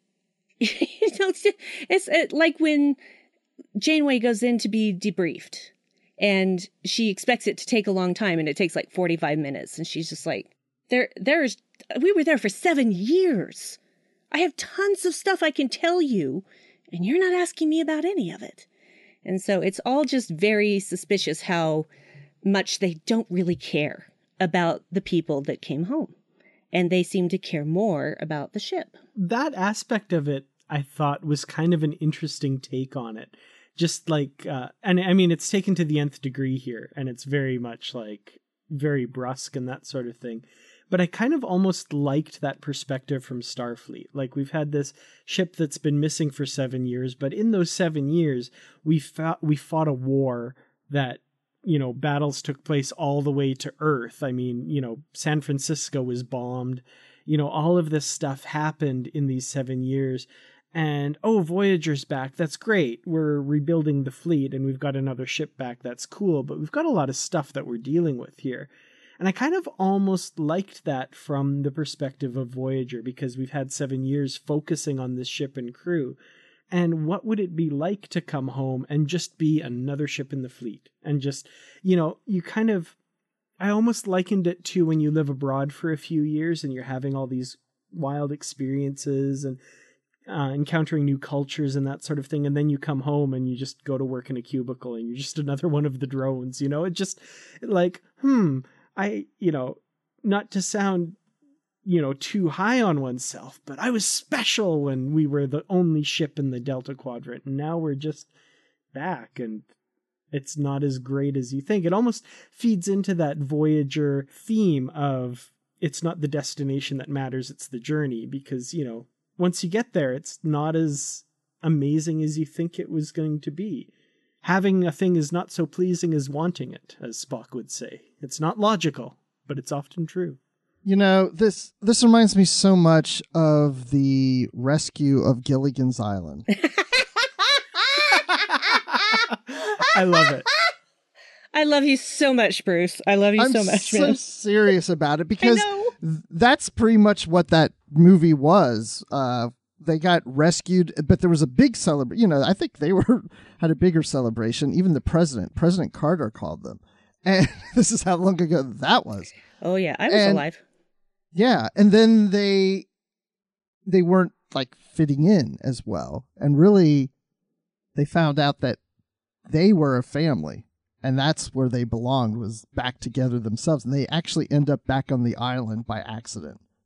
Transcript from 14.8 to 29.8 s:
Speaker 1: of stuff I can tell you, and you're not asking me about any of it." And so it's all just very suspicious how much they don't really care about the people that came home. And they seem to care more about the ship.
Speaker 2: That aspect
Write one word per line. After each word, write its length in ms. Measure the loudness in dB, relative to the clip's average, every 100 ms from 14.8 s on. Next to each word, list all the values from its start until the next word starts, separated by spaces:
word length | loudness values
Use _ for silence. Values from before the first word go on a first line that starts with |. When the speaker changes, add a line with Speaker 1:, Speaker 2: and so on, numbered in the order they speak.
| -2 0
Speaker 1:
of 100 | -2
stuff 280 | -2 -2 0
I 80 | 0
can 180 | 0 -2
tell 320 | -2 0 0
you, 420 | 2 0 -2 -4 -10 _ _ _ _
and 140 | -4
you're 160 | 0 2
not 180 | 2 0
asking 300 | -2 -2 0
me 140 | 0
about 240 | 0 -2 -2
any 240 | -2 -4
of 120 | -8
it." 240 | -14 -18 _ _ _ _ _ _ -6
And 160 | -4
so 180 | -2 0
it's 200 | 0 -2
all 200 | -2 0 2
just 240 | 0 -2
very 500 | 0 2 2 2 0
suspicious 640 | -2 -8 -2 -2 -2 -4
how 420 | -2 0 0 0 -4 _ _ -20 -20 _
much 340 | 0 0 0 -2
they 160 | -4 -4 -2
don't 200 | -2 0
really 280 | -2 0 -2
care 500 | -4 -2 -2 -6 -16 _ _ -4
about 440 | -2 2 0 -2 -4
the 100 | -6
people 420 | -2 -2 0 -2
that 180 | -4 -8
came 240 | -6 -4
home. 300 | -4 -4 -6 -10 _ _ _ _ _
And 180 | -2 2
they 120 | 0
seem 260 | 0 0 0
to 80 | -2
care 260 | -4 -4
more 520 | -2 0 0 0 -4 -6
about 320 | -8 -8 -8
the 80 | -10
ship. 360 | -6 -8 -8 _ _ -6
Speaker 2:
That 360 | -2 0 -2
aspect 580 | -2 -2 -2